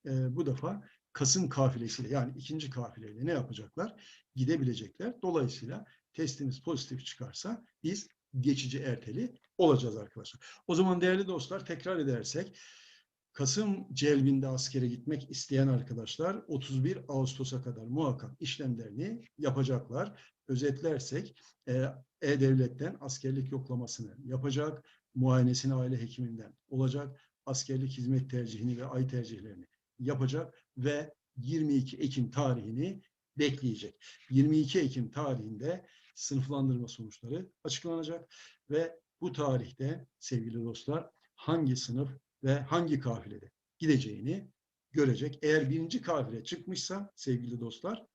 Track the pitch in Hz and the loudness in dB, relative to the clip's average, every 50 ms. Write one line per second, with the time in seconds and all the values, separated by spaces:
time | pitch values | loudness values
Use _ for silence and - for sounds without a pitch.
0 | _ 143 135 131 131 127 127 165 170 139 127 - - 165 202 202 - - _ _ | _ 0 0 0 0 0 0 0 0 0 0 -2 -2 -6 -6 -6 -10 -16 _ _
1 | _ _ _ - 143 131 - 190 180 131 131 135 135 131 131 117 117 110 - - | _ _ _ 0 2 4 4 4 2 0 2 4 4 4 4 0 -4 -4 -4 -6
2 | 120 107 139 139 123 127 131 - - - 151 160 151 131 127 127 120 113 - 110 | -4 -2 0 -2 -2 -2 -6 -10 -8 -6 -6 -4 -4 -6 -6 -6 -8 -8 -10 -14
3 | 110 107 104 113 131 165 170 143 131 127 107 104 107 101 _ 156 190 226 - - | -16 -14 -8 -4 -2 0 0 0 -2 -4 -8 -12 -12 -10 _ -6 -6 -6 -6 -14
4 | - - - - _ _ _ 131 127 131 165 151 135 127 113 104 110 95 _ _ | -20 -20 -20 -20 _ _ _ 0 2 2 2 2 2 0 -2 -4 -8 -12 _ _
5 | 185 240 247 - - 180 165 156 131 113 - - 113 117 - 208 - - - _ | -6 -6 -6 -4 -2 0 2 2 2 0 -2 -6 -10 -10 -10 -10 -12 -16 -20 _
6 | _ _ _ - 160 139 135 - 143 131 131 - - 170 165 131 - - 131 131 | _ _ _ -4 -4 -4 -4 -4 -4 -4 -6 -4 -4 -4 -4 -4 -4 -6 -10 -10
7 | 131 - - - - 131 - - - 190 233 - - _ _ _ - 160 190 202 | -10 -12 -12 -12 -12 -12 -10 -10 -6 -6 -8 -8 -10 _ _ _ -4 -4 -4 -4
8 | - _ _ _ _ _ - 131 123 147 135 135 135 127 131 135 135 135 117 - | -8 _ _ _ _ _ -4 2 4 4 4 4 0 -2 -4 -2 -2 -2 -2 -2
9 | - 110 110 175 247 240 - - _ _ _ - 180 160 139 127 131 117 107 110 | -4 -6 -4 -4 -4 -4 -6 -12 _ _ _ 6 8 8 8 8 4 0 -4 -6
10 | 104 - _ 110 95 - - - - - - - _ - 175 165 190 185 180 175 | -8 -10 _ -14 -14 -14 -16 -18 -20 -20 -20 -12 _ 2 4 6 6 6 6 6
11 | 175 185 185 190 202 185 180 156 131 - 180 190 - - 170 160 - 180 190 170 | 6 4 4 4 2 0 -2 -4 -2 -4 -6 -8 -4 -6 -8 -4 -2 -2 0 2
12 | 147 135 123 117 107 - - 156 196 202 - - - - - - - - - _ | 2 2 2 0 -2 -2 -4 -4 -4 -4 -10 -18 -20 -20 -20 -20 -20 -20 -20 _
13 | _ _ _ _ _ _ _ - 139 135 - 208 214 208 196 190 - - 135 131 | _ _ _ _ _ _ _ 0 0 2 2 2 2 2 0 -2 -4 -6 -2 2
14 | 143 147 147 139 131 139 135 135 135 135 131 127 - - - 135 123 120 120 120 | 4 6 6 8 8 6 6 4 2 0 -2 -2 -4 -2 0 0 0 0 -2 -2
15 | - 147 156 139 135 - - - - - 139 131 135 135 127 117 - - 113 117 | -2 -4 -4 -4 -4 -8 -10 -10 -4 0 4 4 6 6 4 2 0 -2 -6 -6
16 | 110 107 - - 160 180 196 226 - - 156 135 131 - 135 131 131 170 190 131 | -6 -8 -4 -2 -2 -2 -2 -4 -6 -4 -4 -4 -4 -2 -2 0 0 0 0 -2
17 | - - 143 135 131 127 - - 131 131 135 123 127 123 110 110 113 117 127 151 | -6 -4 0 0 0 0 -2 -6 -6 -4 -4 -6 -6 -6 -8 -8 -8 -4 -2 0
18 | 156 135 123 131 - 104 - _ 165 - - - 147 127 117 113 113 104 101 123 | 0 0 0 -2 -6 -12 -10 _ -8 -8 -6 -4 -2 -2 -2 -4 -6 -8 -6 -6
19 | 165 208 233 233 - _ _ - 147 135 135 139 131 135 131 123 - - 120 143 | -4 -4 -6 -8 -12 _ _ 0 0 2 2 2 2 2 2 0 -2 -4 -4 -4
20 | 190 202 - - - - _ _ _ - 131 123 143 143 135 131 156 165 151 127 | -4 -4 -6 -16 -20 -20 _ _ _ -4 -2 0 2 0 0 0 0 0 0 0
21 | 127 - 127 165 202 - - - - - _ _ _ - 123 131 131 135 131 - | -4 -4 -6 -6 -6 -8 -14 -20 -20 -20 _ _ _ -2 0 0 0 -2 -4 -10
22 | - _ _ _ 165 143 147 135 135 135 135 131 127 123 - - 143 175 196 - | -18 _ _ _ 0 2 4 6 6 6 8 6 4 2 0 -4 -6 -6 -6 -8
23 | 147 135 - - - 131 135 135 131 131 139 131 131 - 127 120 123 117 - - | -10 -10 -10 -4 -2 -2 -2 0 -2 -2 -4 -6 -4 -4 -4 -4 -4 -6 -8 -10
24 | 113 101 - - - 123 127 131 131 143 127 147 147 156 - - _ _ _ _ | -10 -12 -12 -14 -8 -6 -4 -2 -2 0 0 0 -2 -2 -4 -8 _ _ _ _
25 | _ _ _ 127 127 131 127 127 123 127 123 - - 135 131 127 127 127 131 117 | _ _ _ 4 6 6 8 8 8 6 4 2 2 0 2 2 0 0 -2 -2
26 | 117 110 - - 127 117 113 110 110 - - _ _ _ 135 131 131 127 135 143 | -4 -6 -6 -6 -6 -6 -6 -10 -12 -16 -20 _ _ _ 0 2 2 2 2 0
27 | 143 135 131 - _ _ _ _ _ 135 131 131 - - 135 131 135 135 135 131 | -4 -6 -10 -14 _ _ _ _ _ -4 -4 -4 -2 -2 -2 0 0 -2 -4 -2
28 | 120 123 135 127 131 - 127 123 120 110 110 107 113 123 120 117 131 135 131 127 | 0 2 2 2 2 0 -2 -4 -4 -4 -6 -4 -2 -2 -2 -4 -6 -4 -2 -2
29 | 131 131 131 123 113 107 113 95 101 110 98 90 - _ _ _ _ _ _ - | 0 0 0 -4 -4 -4 -10 -12 -12 -14 -16 -16 -18 _ _ _ _ _ _ -6
30 | 123 135 143 131 135 131 135 156 165 - - _ _ _ _ 131 123 143 147 147 | -2 -2 0 2 0 0 0 -2 -4 -6 -12 _ _ _ _ -2 0 0 0 0
31 | 156 156 - _ _ _ _ 135 117 127 160 160 156 147 143 135 131 131 - - | -4 -6 -12 _ _ _ _ -8 -4 -2 0 2 2 4 4 2 2 0 -4 -4
32 | 156 135 135 131 120 - - 139 143 131 120 117 101 107 113 127 156 190 196 - | -4 -2 0 0 0 0 0 0 2 2 2 0 -2 -6 -4 -2 -2 -4 -4 -8
33 | _ _ _ _ _ _ _ 139 151 143 131 135 131 120 107 107 104 101 _ _ | _ _ _ _ _ _ _ 2 2 2 2 0 0 -2 -2 -2 -8 -12 _ _
34 | - - - - - - 131 135 139 151 156 156 151 131 - 185 151 127 131 131 | -20 -20 -20 -20 -8 4 6 6 8 8 6 4 4 4 2 2 2 2 0 -2
35 | 117 107 - 143 151 139 127 113 107 107 110 104 123 156 180 185 - _ _ _ | -4 -4 -4 -4 -2 -2 -2 -2 -4 -8 -8 -6 -4 -4 -4 -4 -8 _ _ _
36 | _ - _ - - - 143 135 131 135 143 139 135 135 127 120 123 113 - - | _ -20 _ -10 -6 -2 0 0 0 0 0 2 2 2 2 0 -2 -6 -10 -12
37 | 113 107 - - - 117 139 175 185 185 _ _ _ - - - - 170 165 165 | -14 -14 -14 -14 -8 -8 -6 -6 -8 -10 _ _ _ -6 -6 -4 -4 -4 -4 -4
38 | 156 151 170 165 170 _ - - - - - _ _ - 147 156 165 165 - - | -4 -6 -8 -8 -10 _ -20 -20 -20 -20 -20 _ _ -2 0 0 0 0 -6 -14
39 | _ _ _ _ 170 180 - 147 147 139 131 123 - - - - 135 139 165 - | _ _ _ _ -6 -4 -2 0 2 2 2 2 0 -4 -6 -4 -4 -4 -4 -4
40 | - _ _ _ - - 131 113 110 117 113 117 113 117 113 - - - 147 165 | -10 _ _ _ -8 -4 -2 -2 -2 -2 -4 -4 -4 -4 -6 -6 -4 -4 -4 -4
41 | - - _ _ _ _ _ - - - 165 165 151 131 127 123 - - 120 131 | -4 -8 _ _ _ _ _ -8 0 2 2 4 4 4 2 0 -2 -2 -2 -2
42 | 143 135 - - _ _ _ _ 135 131 135 143 135 - 156 175 170 156 151 135 | -2 -2 -4 -10 _ _ _ _ 2 2 2 2 2 2 2 2 4 4 0 2
43 | 131 127 113 107 - 104 104 101 - - _ _ _ _ _ _ 165 156 147 127 | 2 -2 -2 -2 -6 -10 -14 -14 -16 -20 _ _ _ _ _ _ 4 6 6 6
44 | - 110 104 101 104 135 175 196 196 - _ _ _ _ _ _ _ _ - - | 4 0 -6 -4 -2 -2 -2 -4 -6 -12 _ _ _ _ _ _ _ _ 2 4
45 | 143 131 113 104 139 151 - - - 151 156 156 139 135 151 165 160 165 240 240 | 4 4 4 2 0 -4 -4 0 2 4 4 4 4 4 0 0 0 -2 -4 -4
46 | - 175 165 147 127 110 113 113 - - 180 160 - 180 185 180 - - 185 196 | -2 0 0 0 -2 -4 -6 -8 -8 -8 -10 -10 -8 -8 -6 -6 -6 -6 -6 -6
47 | 202 196 _ - - 139 127 120 120 120 120 117 117 113 - - - 185 226 220 | -8 -10 _ -8 -2 0 0 0 -2 -4 -6 -6 -6 -8 -8 -6 -6 -6 -6 -6
48 | - _ | -10 _